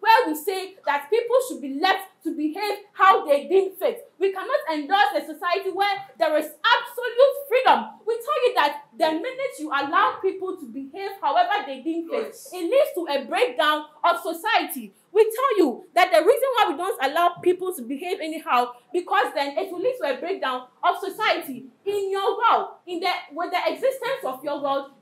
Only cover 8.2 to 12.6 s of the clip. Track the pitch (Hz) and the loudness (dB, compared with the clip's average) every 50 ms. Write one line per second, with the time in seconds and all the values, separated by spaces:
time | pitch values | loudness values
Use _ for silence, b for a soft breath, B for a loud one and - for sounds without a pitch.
8.2 | - 554 605 508 494 480 - 349 294 294 285 - - _ _ 226 330 311 311 320 | -4 -2 0 2 2 2 2 2 2 0 0 -4 -12 _ _ 0 0 0 0 0
9.2 | 403 508 508 523 554 539 - - 302 302 269 277 285 285 330 381 427 494 508 - | -4 -6 -6 -6 -6 -6 -6 -8 -6 -4 -2 -2 -2 0 2 2 2 2 0 -2
10.2 | - 381 359 381 370 370 - - 285 226 214 277 269 269 - 381 392 403 392 - | -2 -4 -2 -4 -6 -8 -8 -10 -12 -14 -12 -12 -14 -12 -12 -10 -10 -10 -8 -4
11.2 | 330 285 277 359 349 349 415 381 - 277 269 240 247 320 320 339 330 - 285 226 | -2 0 2 2 2 2 0 -2 -2 -6 -10 -8 -6 -6 -4 -4 -6 -4 -4 -4
12.2 | 220 214 - - - - 339 359 | -4 -6 -10 -16 -16 -14 -10 -8